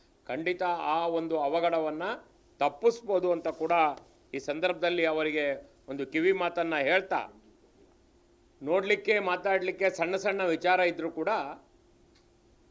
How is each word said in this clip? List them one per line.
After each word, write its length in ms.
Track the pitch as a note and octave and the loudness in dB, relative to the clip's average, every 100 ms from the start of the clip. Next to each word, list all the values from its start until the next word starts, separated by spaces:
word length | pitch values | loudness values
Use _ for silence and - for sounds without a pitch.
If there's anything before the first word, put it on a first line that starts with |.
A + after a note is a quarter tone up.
| _ _ - | _ _ -8
ಖಂಡಿತ 360 | C3 E3 F3+ | -4 -4 -2
ಆ 440 | F3+ E3+ D3 D#3+ E3+ | -2 -2 0 0 0
ಒಂದು 320 | E3 E3 D#3+ | -2 0 0
ಅವಘಡವನ್ನು 880 | C#3+ D#3+ E3+ E3 D#3 D3+ F#3 A3+ - _ _ - | 0 2 2 2 0 -2 -6 -6 -12 _ _ -2
ತಪ್ಪಿಸ್ಬೋದು 720 | C#3+ - A#3 A3+ - F#3+ F3+ | -2 2 0 0 0 0 2
ಅಂತ 160 | E3+ E3+ | 0 -2
ಕೂಡ 240 | D3+ D#3+ E3+ D#3 C3+ - _ _ | -4 2 4 4 0 -10 _ _
ಈ 60 | C3+ | -8
ಸಂದರ್ಭದಲ್ಲಿ 680 | C3+ D3 F3+ F3 E3+ F3 E3 | -6 -2 -2 0 0 2 2
ಅವರಿಗೆ 680 | D#3 D#3 D3+ C#3+ C3+ - _ - | 2 0 0 -2 -4 -8 _ -12
ಒಂದು 200 | C#3 C3+ | -8 -4
ಕಿವಿ 240 | D#3 F3 | 0 2
ಮಾತನ್ನು 440 | F#3+ F3 F3 E3 D#3 | 2 0 0 -2 0
ಹೇಳ್ತಾ, 540 | C3+ F3+ F#3+ D#3+ G2 - _ _ _ _ _ _ _ _ _ _ _ - | 2 2 0 -4 -4 -12 _ _ _ _ _ _ _ _ _ _ _ -10
ನೋಡಲಿಕ್ಕೆ, 560 | C#3 F3+ G3 G#3 G3+ G#3+ | -2 0 2 0 2 0
ಮಾತಾಡಲಿಕ್ಕೆ 680 | F#3+ F3+ G3 F#3+ F3+ E3+ F#3+ | 0 -2 0 0 0 0 0
ಸಣ್ಣ 260 | F3+ E3+ F#3 | 0 -2 -2
ಸಣ್ಣ 260 | G3 G3 | -2 -2
ವಿಚಾರ 380 | F#3 D#3+ F3 F#3 | 0 0 2 4
ಇದ್ದರೂ 320 | F3 D#3+ E3 | 2 0 -6
ಕೂಡ 180 | D#3+ D#3+ G#3+ C#3 E3 _ _ _ _ _ _ _ _ _ _ _ | -4 -2 -2 -4 -10 _ _ _ _ _ _ _ _ _ _ _